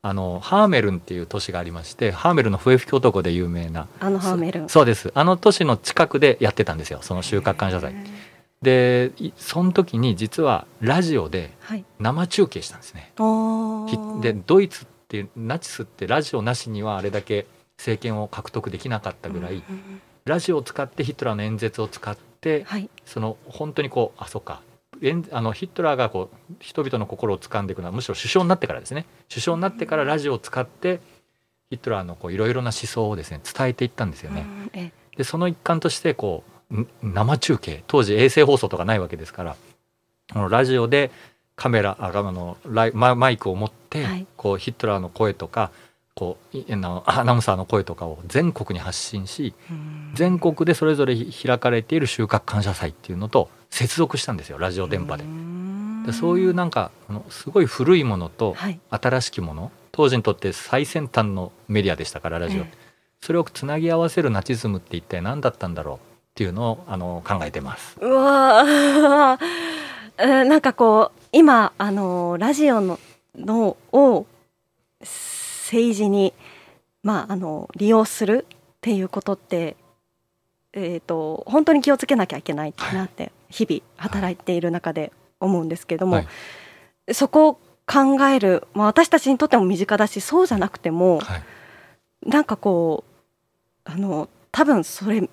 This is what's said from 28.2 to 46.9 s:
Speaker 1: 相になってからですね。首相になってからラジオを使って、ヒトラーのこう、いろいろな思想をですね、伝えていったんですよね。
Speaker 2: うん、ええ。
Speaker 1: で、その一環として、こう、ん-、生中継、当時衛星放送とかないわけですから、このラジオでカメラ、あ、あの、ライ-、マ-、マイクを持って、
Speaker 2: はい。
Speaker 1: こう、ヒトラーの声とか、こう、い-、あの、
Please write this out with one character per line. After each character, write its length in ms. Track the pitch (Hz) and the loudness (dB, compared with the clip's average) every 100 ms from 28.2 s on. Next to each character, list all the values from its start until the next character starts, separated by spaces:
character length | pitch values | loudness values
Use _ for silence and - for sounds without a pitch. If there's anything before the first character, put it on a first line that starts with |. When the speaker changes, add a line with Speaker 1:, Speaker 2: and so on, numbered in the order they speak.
| - | 0
Speaker 1:
相 140 | 185 | 2
に 60 | 175 | 4
な 60 | |
っ 40 | 185 | 0
て 80 | - | 0
か 60 | |
ら 80 | 135 | -6
で 60 | - | -8
す 80 | |
ね。 100 | 139 - _ _ | -12 -12 _ _
首 120 | - | -6
相 140 | 175 165 | -4 -2
に 40 | |
な 80 | 190 | -4
っ 80 | 226 | -4
て 80 | |
か 120 | 160 156 | -4 -2
ら 80 | |
ラ 140 | 139 156 | 0 -2
ジ 120 | 143 | -2
オ 40 | |
を 40 | 120 | -4
使 200 | - 131 | -4 -6
っ 60 | 127 | -6
て、 340 | _ 180 180 _ _ _ _ _ _ _ | _ -4 -4 _ _ _ _ _ _ _
ヒ 60 | 123 | -10
ト 120 | - | -4
ラ 100 | 104 | -4
ー 20 | |
の 100 | 90 | -6
こ 140 | 85 87 | -10 -8
う、 40 | |
い 60 | 95 | -2
ろ 100 | 110 | 0
い 60 | |
ろ 80 | 123 | 0
な 60 | 120 | -4
思 200 | - - | -6 -6
想 220 | - 107 | -4 -2
を 60 | 98 | -4
で 80 | |
す 80 | 76 | -8
ね、 80 | 76 | -14
伝 240 | - - 131 | -12 -2 -2
え 60 | |
て 100 | 123 | 0
い 40 | 123 | -6
っ 20 | |
た 140 | - | -4
ん 60 | 107 | -6
で 60 | 73 | -6
す 60 | |
よ 80 | 76 | -10
ね。 160 | - - | -10 -10
Speaker 2:
う 300 | 202 202 190 | -12 -14 -12
ん、 40 | |
え 120 | 175 _ _ | -14 _ _
え。 40 | - | -8
Speaker 1:
で、 60 | |
そ 120 | 131 160 | -6 -2
の 100 | 180 | -2
一 120 | 165 | -4
環 180 | - 165 | -2 0
と 100 | 165 | 0
し 100 | - | -2
て、 140 | 165 | -4
こ 280 | - 104 82 - _ _ | -2 -4 -6 -10 _ _
う、 100 | 110 | -6
ん-、 80 | 120 _ | -6 _
生 340 | 107 98 110 147 | -6 0 0 0
中 220 | - 131 | 0 -2
継、 260 | - 76 - | -2 -12 2
当 160 | 143 | 2
時 120 | 104 | 4
衛 160 | 104 127 | 6 6
星 140 | - | 6
放 120 | 143 139 | 6 6
送 140 | 101 | 2
と 80 | 107 | -2
か 80 | 92 | 0
な 80 | |
い 40 | 110 | 0
わ 100 | 90 | -2
け 80 | 82 | -10
で 100 | 80 | -14
す 60 | |
か 100 | - | -12
ら、 140 | 85 - _ _ _ _ _ _ _ | -12 -12 _ _ _ _ _ _ _
こ 60 | 110 | -4
の 100 | 95 | 2
ラ 160 | 113 | 2
ジ 140 | 131 131 | 4 2
オ 100 | 117 | 2
で 220 | 143 135 - - _ _ | 2 0 -6 -20 _ _
カ 140 | - 131 | -6 0
メ 140 | 117 | 2
ラ、 160 | 101 95 | 2 -2
あ、 60 | 95 | -4
あ 160 | 95 | -4
の、 340 | 101 90 87 87 - | -4 -6 -10 -12 -4
ラ 200 | 113 113 | 0 0
イ-、 60 | |
マ-、 200 | 107 123 | 4 4
マ 160 | 123 131 | 6 2
イ 60 | 117 | 2
ク 140 | 101 | -4
を 40 | |
持 120 | 92 107 | -4 -6
っ 40 | |
て、 340 | _ _ 151 | _ _ -6
Speaker 2:
は 120 | 123 92 | -6 -6
い。 100 | - - | -10 -6
Speaker 1:
こ 160 | 104 | -4
う、 40 | 95 | -2
ヒ 140 | - | -6
ト 140 | 117 110 | -4 -2
ラ 100 | 101 | -2
ー 20 | |
の 100 | 90 | -4
声 240 | - 110 | -2 -2
と 140 | 95 82 | -2 -6
か、 220 | - 101 - _ _ _ | -4 -4 -6 _ _ _
こ 240 | - 90 - _ | -10 -10 -10 _
う、 20 | 135 | -14
い-、 80 | 127 | -8
あ 40 | 107 | -6
の、 260 | 90 | -6